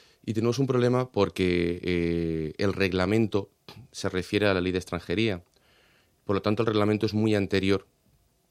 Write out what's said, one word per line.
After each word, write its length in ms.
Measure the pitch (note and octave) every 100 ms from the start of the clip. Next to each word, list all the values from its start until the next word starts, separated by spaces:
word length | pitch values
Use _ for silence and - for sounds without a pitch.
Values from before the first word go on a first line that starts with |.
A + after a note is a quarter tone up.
| _ _ -
Y 80 |
tenemos 260 | A2 A#2 B2+
un 80 | C3
problema 440 | B2 A#2+ B2+ B2+
porque, 680 | G2+ F#2 - F#2 F2 E2+ F2
eh, 720 | F2+ F2 E2+ E2+ E2 D#2+ D#2 -
el 160 | G2
reglamento 760 | F#2 F#2+ F2+ F2+ A2 G#2+ G2+ - _ - G#2+ -
se 180 | - G2
refiere 380 | F#2 - G#2 G#2
a 60 |
la 80 | F#2
ley 100 | F2+
de 80 | F2+
extranjería. 640 | - F2 - F#2 A2+ F2 - _ _ _ _ _ _ _ -
Por 100 | G2
lo 60 |
tanto, 200 | G#2 G#2+
el 40 | A2+
reglamento 380 | G#2+ G#2 G#2 A2
es 80 |
muy 220 | G#2+ A2 G#2
anterior 520 | F#2+ G2 F#2+ G2 - _ _ _ _ _ _